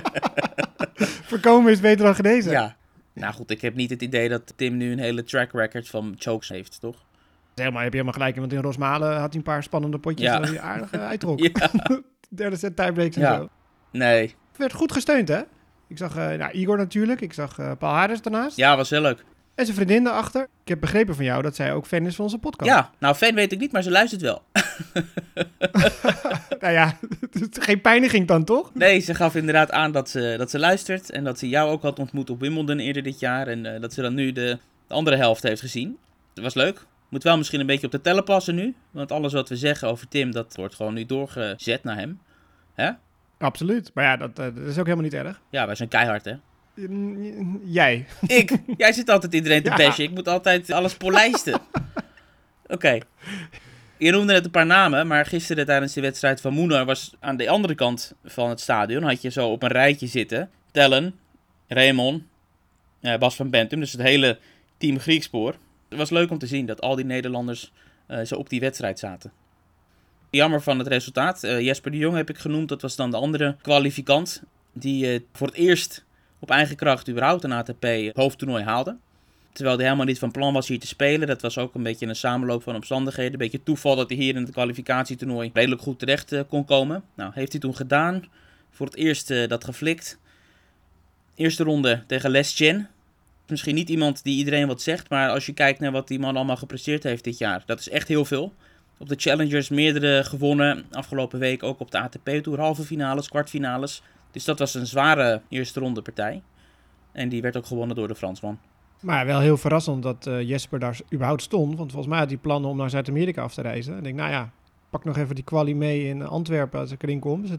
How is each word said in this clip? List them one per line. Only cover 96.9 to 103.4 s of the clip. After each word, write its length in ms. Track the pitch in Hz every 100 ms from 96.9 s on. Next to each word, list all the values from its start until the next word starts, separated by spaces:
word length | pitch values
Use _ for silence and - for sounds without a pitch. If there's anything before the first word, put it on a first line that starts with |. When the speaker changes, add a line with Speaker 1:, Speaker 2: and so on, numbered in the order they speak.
| 151
Speaker 2:
heeft 200 | 139 120
dit 140 | - 120
jaar, 260 | 110 92 -
dat 140 | -
is 100 | -
echt 180 | 143 -
heel 180 | 151 143
veel. 280 | 135 185 - _ _ _ -
Op 120 | 143
de 60 | 139
Challengers 520 | - 147 156 147 135
meerdere 540 | 143 156 147 143 139
gewonnen. 600 | 135 143 143 147 143 143 -
Afgelopen 480 | - 135 139 127 127
week 240 | 131 127
ook 160 | 123 135
op 120 | 127
de 60 | -
A 120 | 123
T 140 | -
P 60 | -
Tour, 300 | 147 151 147
halve 240 | 156 151
finales, 460 | 147 156 135 139 143
kwartfinales. 720 | 147